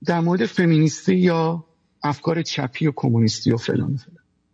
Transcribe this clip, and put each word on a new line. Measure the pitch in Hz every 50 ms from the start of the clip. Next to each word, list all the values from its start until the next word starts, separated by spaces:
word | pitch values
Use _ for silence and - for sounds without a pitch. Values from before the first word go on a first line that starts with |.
| -
در | - 175 170
مورد | 165 170 175 190 226
فمینیستی | 214 - - 180 170 160 156 156 156 - - - - 185
یا | 185 180 180 165 165 160 160 165 165 160 _ _ _ _ _ _ _ -
افکار | 147 139 - - 165 165 165 160
چپی | - - - 135 123 - - 160
و | 156 139
کمونیستی | - - 127 117 117 113 110 - - - 113 117
و |
فلان | 117 - - - - - - 139
و |
فلان، | 135 - - - - _ _ _ _ _ _